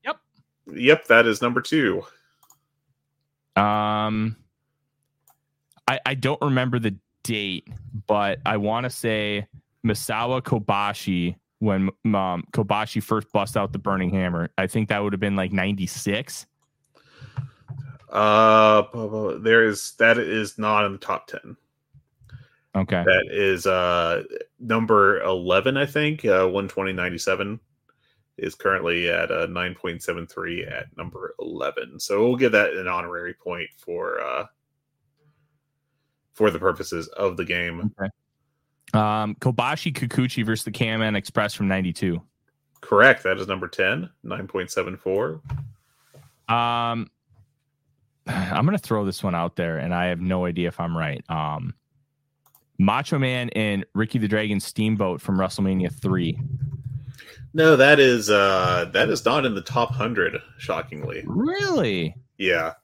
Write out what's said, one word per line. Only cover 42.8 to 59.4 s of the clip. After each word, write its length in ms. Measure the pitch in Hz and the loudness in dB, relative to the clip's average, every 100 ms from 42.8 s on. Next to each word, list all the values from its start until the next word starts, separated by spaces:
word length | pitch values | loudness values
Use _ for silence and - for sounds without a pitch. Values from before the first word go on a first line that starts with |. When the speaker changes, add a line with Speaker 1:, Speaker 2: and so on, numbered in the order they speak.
Speaker 2:
Correct. 420 | - 101 131 127 | 2 8 8 8
That 160 | 92 95 | 2 -2
is 80 | 95 | -2
number 180 | 95 90 | -6 -6
ten, 420 | - 95 135 175 _ | -2 0 0 -6 _
nine 220 | - 90 98 | -10 -10 -6
point 220 | 95 87 | -6 -4
seven 260 | - 92 92 | -4 -6 -6
four. 440 | 92 95 135 160 - - 139 - _ _ _ - _ _ - | -2 -2 -2 -6 -10 -10 -10 -18 _ _ _ -20 _ _ -2
Speaker 1:
Um, 600 | 117 120 120 117 117 107 _ _ _ _ _ _ | 0 0 0 -2 -4 -6 _ _ _ _ _ _
<sighs> 520 | _ _ _ _ _ - | _ _ _ _ _ -8
I'm 380 | - 92 78 | -4 -2 0
gonna 140 | 139 202 | 0 -2
throw 260 | - 110 | -2 -2
this 180 | 98 - | -2 -4
one 120 | 101 87 | -4 -2
out 180 | 85 - | -4 -4
there, 220 | 85 80 | -4 -4
and 160 | 80 | -4
I 120 | 87 90 | -2 -2
have 140 | 87 | -2
no 240 | 92 92 | -2 -2
idea 240 | 90 85 85 | -2 -2 -4
if 120 | - | -4
I'm 160 | 85 82 | -6 -4
right. 280 | 78 71 - | -4 -6 -6
Um, 460 | 80 78 76 - - _ _ _ _ _ _ _ _ _ - | -6 -4 -6 -10 -12 _ _ _ _ _ _ _ _ _ -8
Macho 400 | 95 117 139 151 | -4 -4 -2 -2
Man 320 | 131 127 120 | 0 -2 -4
and 340 | - 107 101 - | -4 -2 -2 -4
Ricky 240 | 98 110 123 | -4 -2 -2
the 80 | 107 | 0
Dragon 300 | 107 107 101 | 0 0 -4
Steamboat 600 | - - 110 107 98 90 | -4 -2 0 0 -2 -4
from 180 | - 95 | -2 0
WrestleMania 540 | 92 - 95 92 90 | 0 0 0 0 -2
three. 460 | - 98 92 85 80 - - - - - - - - - - - | -4 -2 0 -2 -4 -6 -6 -8 -10 -12 -12 -14 -20 -20 -20 -8
Speaker 2:
No, 240 | 160 160 143 | 4 6 10
that 240 | 135 147 | 10 10
is, 300 | 131 123 104 | 8 6 4
uh, 600 | 104 98 95 92 90 87 | 6 6 4 2 2 0
that 160 | 95 113 | 2 2
is 160 | 101 | 2
not 220 | 113 143 | 2 2